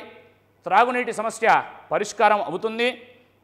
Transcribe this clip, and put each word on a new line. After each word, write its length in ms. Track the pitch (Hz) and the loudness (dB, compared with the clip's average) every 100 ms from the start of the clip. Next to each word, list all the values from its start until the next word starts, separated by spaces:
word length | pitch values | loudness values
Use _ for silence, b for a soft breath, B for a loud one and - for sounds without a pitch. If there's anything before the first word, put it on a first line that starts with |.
| - - _ _ _ _ | -6 -20 _ _ _ _
త్రాగునీటి 480 | 175 190 247 247 240 | 0 2 4 0 -4
సమస్య 520 | 202 220 - 220 156 - - - | -6 -6 -2 2 2 2 -10 -6
పరిష్కారం 500 | 156 208 - 214 214 | -4 -4 2 2 2
అవుతుంది. 460 | 175 170 220 220 247 247 - _ _ _ | -2 -6 -6 -2 -2 -4 -12 _ _ _